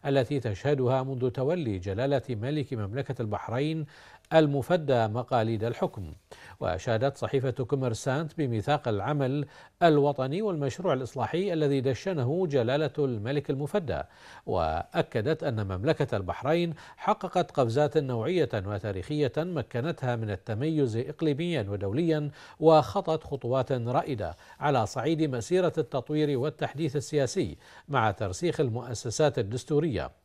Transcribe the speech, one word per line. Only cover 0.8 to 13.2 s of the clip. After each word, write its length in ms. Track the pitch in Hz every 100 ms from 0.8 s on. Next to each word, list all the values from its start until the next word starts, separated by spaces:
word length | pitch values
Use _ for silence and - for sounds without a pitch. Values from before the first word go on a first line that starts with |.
| 127 131
منذ 260 | 131 131 127
تولي 480 | - 135 180 131 95
جلالة 440 | 92 98 135 139 -
ملك 440 | 113 120 151 127
مملكة 480 | 117 101 120 135 127
البحرين 640 | 110 104 - 120 151 160 147 - - - _
المفدى 760 | 160 151 139 117 180 143 123 113
مقاليد 560 | 110 123 123 110 113
الحكم. 500 | 113 117 185 - 85 73 _ - - -
وأشادت 580 | 95 90 - 110 135 -
صحيفة 340 | 113 139 131
كوميرسانت 840 | 120 117 139 127 110 139 131 160 -
بميثاق 500 | 131 113 101 147 123
العمل 580 | 104 107 147 131 143 139 - - _
الوطني 580 | 170 147 143 143 131 165
والمشروع 520 | 214 165 139 - 180
الإصلاحي 600 | 131 123 135 110 165 196
الذي 280 | 160 147 139
دشنه 680 | 131 123 196 175 123 170 185
جلالة 440 | 139 113 143 151 -
الملك 500 | 139 117